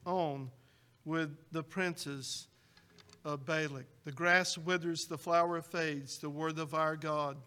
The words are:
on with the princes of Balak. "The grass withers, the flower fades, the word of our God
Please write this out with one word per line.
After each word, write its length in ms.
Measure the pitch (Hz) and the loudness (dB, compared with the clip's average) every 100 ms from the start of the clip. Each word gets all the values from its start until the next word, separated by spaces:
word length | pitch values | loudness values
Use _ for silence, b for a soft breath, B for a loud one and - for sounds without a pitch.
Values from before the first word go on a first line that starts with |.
on 480 | 180 185 160 139 131 b b b b b 156 | -2 0 2 0 -6 b b b b b -4
with 320 | 160 156 147 - | -2 -2 -6 -8
the 100 | 160 | -6
princes 840 | 156 190 185 175 147 139 123 - - b b b b b b - | -4 -2 0 -2 -6 -6 -6 -8 -10 b b b b b b -12
of 220 | 156 147 135 | -6 -4 0
Balak. 400 | 156 151 135 131 - | 0 0 -4 -12 -14
"The 80 | 151 | -12
grass 460 | 135 175 180 180 180 | 0 6 6 6 0
withers, 480 | 160 180 170 160 - | 0 2 2 -2 -4
the 140 | 156 | -4
flower 420 | - 170 170 170 | 4 6 6 2
fades, 560 | 165 175 160 143 139 - | -2 -2 0 -2 -6 -8
the 140 | 151 | -6
word 260 | 147 160 160 | -2 -2 -2
of 160 | 151 | -2
our 220 | 156 156 156 | 2 2 0
God 420 | 156 151 147 139 | 0 0 -2 -4